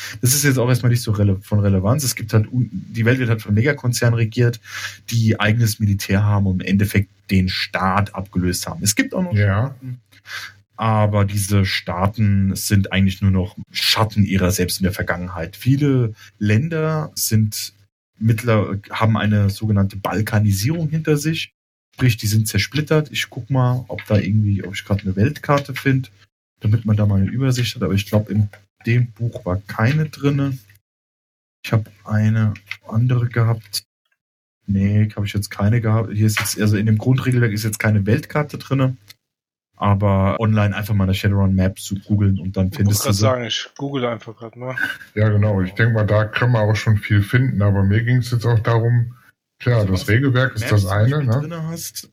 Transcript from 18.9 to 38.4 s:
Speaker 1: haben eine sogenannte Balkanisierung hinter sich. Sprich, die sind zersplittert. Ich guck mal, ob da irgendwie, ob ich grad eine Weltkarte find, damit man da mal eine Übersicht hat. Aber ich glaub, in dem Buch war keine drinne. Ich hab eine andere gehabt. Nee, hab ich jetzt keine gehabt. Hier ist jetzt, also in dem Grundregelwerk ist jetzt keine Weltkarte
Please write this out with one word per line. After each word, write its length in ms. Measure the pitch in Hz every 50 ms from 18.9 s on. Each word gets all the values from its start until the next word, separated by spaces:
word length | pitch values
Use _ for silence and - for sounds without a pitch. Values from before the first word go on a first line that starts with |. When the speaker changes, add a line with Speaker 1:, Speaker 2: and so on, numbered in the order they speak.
Speaker 1:
haben 260 | - - 113 110 110
eine 320 | 73 98 107 107 104 101 98
sogenannte 480 | 101 - 110 107 104 98 98 98 -
Balkanisierung 880 | 95 - - 87 101 104 - 113 104 107 101 98 95 101 139 165 175 160
hinter 300 | 143 156 160 156 156 151
sich. 340 | 143 147 156 165 160 - - _ _ _ _ _ _ _ _ _
Sprich, 200 | - 131 123 104
die 120 | - -
sind 200 | 101 110 110 107
zersplittert. 640 | 104 - 98 - - - 151 151 - 160 156 151 -
Ich 180 | - - - -
guck 200 | - 127 - -
mal, 340 | 135 131 127 123 127 127 - -
ob 160 | 107 101 -
da 120 | - 107
irgendwie, 460 | 98 - 92 107 107 104 101 101 92 90
ob 100 | 90 98
ich 120 | - -
grad 160 | - 101 98
eine 160 | - 95 90
Weltkarte 580 | 95 107 151 151 - - - 143 143 143 - 131
find, 360 | - - 139 135 131 131 - _ _ _ _ _ _ _ _ _ _
damit 240 | - 107 107 110 -
man 100 | 110 107
da 100 | 107 104
mal 140 | 104 98 98
eine 80 | 95 -
Übersicht 460 | - 127 135 131 123 123 120 - -
hat. 80 | 120 101
Aber 100 | 78 95
ich 120 | 98 101
glaub, 240 | - 110 107 107 -
in 180 | 101 107 104 104 - - _ _ _ _ -
dem 220 | 117 117 123 123 - -
Buch 300 | - 117 117 - - -
war 140 | 90 92 98 -
keine 380 | - - - 110 127 147 156 156 151
drinne. 480 | - - 139 143 143 139 139 139 131 131 - _ _ _ _ _ _ _ _ _ _ _ _ _ _ _ _ _ _ _ -
Ich 80 | - 120
hab 160 | 110 107 - - _ -
eine 500 | - 107 107 107 110 110 110 110 107 104 - - - - - _
andere 400 | - 107 113 123 127 127 120 120
gehabt. 560 | 120 - 120 113 113 113 110 - - - - - _ _ _ _ _ _ _ _ _ _ _ _ _ _ _ _
Nee, 420 | - 98 98 98 101 104 107 107 107 -
hab 100 | 107 101
ich 80 | 98 -
jetzt 160 | 101 - -
keine 280 | - - 101 104 117 120
gehabt. 300 | 107 110 110 113 113 -
Hier 140 | 101 104 107
ist 140 | 107 104 -
jetzt, 200 | 101 - - -
also 160 | 107 107 104
in 100 | 98 107
dem 120 | 113 107
Grundregelwerk 540 | 107 - 127 131 127 - 131 127 120 120 110
ist 120 | 101 110 110
jetzt 160 | 110 101 -
keine 260 | - 110 107 104 98
Weltkarte 520 | 104 120 156 151 - - 151